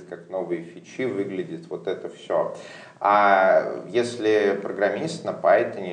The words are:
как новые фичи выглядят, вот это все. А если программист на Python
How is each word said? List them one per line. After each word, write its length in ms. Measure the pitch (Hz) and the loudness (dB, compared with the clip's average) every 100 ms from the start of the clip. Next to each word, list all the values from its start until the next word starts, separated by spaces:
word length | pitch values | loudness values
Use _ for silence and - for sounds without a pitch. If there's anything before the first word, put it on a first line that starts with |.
| - | -8
как 180 | 87 85 | -14 -8
новые 340 | 92 87 87 | -6 -4 -6
фичи 400 | 85 - - - 131 | -8 -16 -14 -6 -4
выглядят, 640 | 98 98 92 82 82 - | -4 -4 -6 -8 -10 -10
вот 180 | 90 - | -8 -6
это 220 | 90 - | -6 -8
все. 460 | - - 82 71 - - - - - | -12 -4 -2 -2 -6 -14 -18 -20 -4
А 840 | 101 104 101 95 95 - - - - | 2 4 6 6 6 4 2 -4 -4
если 720 | 107 117 117 107 107 101 98 | -2 -2 0 2 4 4 0
программист 640 | - 95 101 - 165 - | -2 0 0 0 -4 -6
на 80 | 107 | -6
Python 540 | 87 85 101 123 - 92 | 0 4 4 4 -4 -8